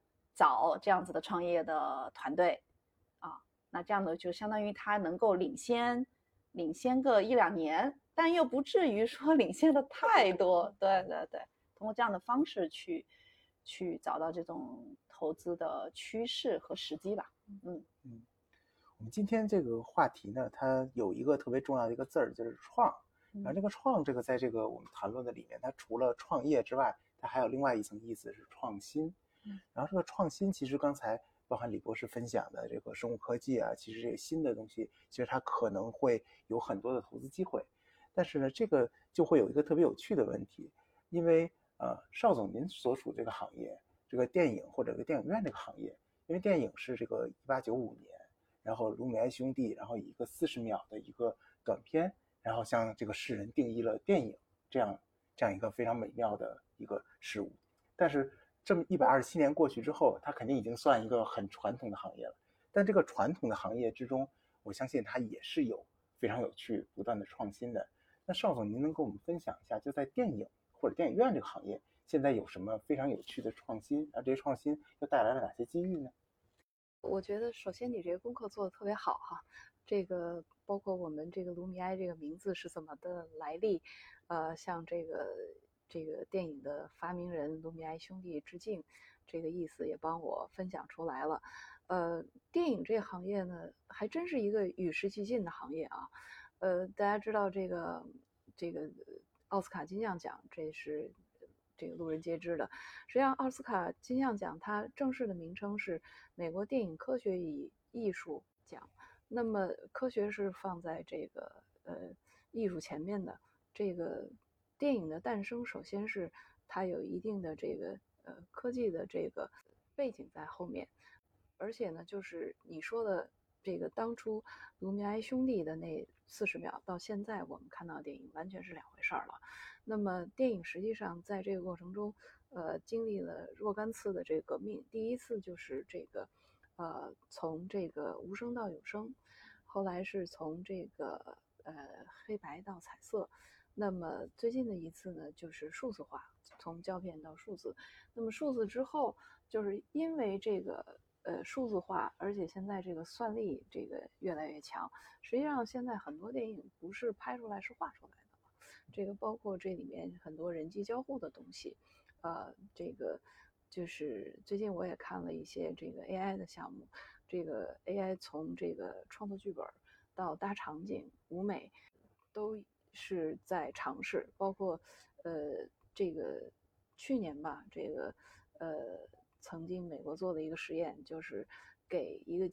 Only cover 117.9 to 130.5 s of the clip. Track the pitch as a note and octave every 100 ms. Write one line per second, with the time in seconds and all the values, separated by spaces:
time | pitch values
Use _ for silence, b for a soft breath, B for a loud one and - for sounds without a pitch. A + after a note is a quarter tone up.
117.9 | G3 _ _ - - F3 - B3 B3 A3+
118.9 | E3 F#3 E3+ E3 - - b - _ _
119.9 | - C4+ - - D#3+ D#3 - F3 - -
120.9 | _ b b _ _ _ - G#3 A#3 G3+
121.9 | E3 E3+ G3+ F#3 E3+ - - - D#3+ -
122.9 | A#3 A3 F#3 - _ _ _ - F3 D#3+
123.9 | - A3+ A#3 A3+ G#3+ - B B - F#3+
124.9 | G3+ G3+ A3 A3 B3+ C4 G#3+ D#3+ D#3+ E3+
125.9 | D3+ - _ _ - G3+ E3 E3 - -
126.9 | F3+ - G3+ G#3+ G#3 E3 E3 - - E3+
127.9 | D3+ C#3+ C3+ C#3+ D#3 F#3 F#3+ F3+ E3 -
128.9 | - - E3+ - - B B B B -
129.9 | G#3+ G3+ F3+ F3 - C4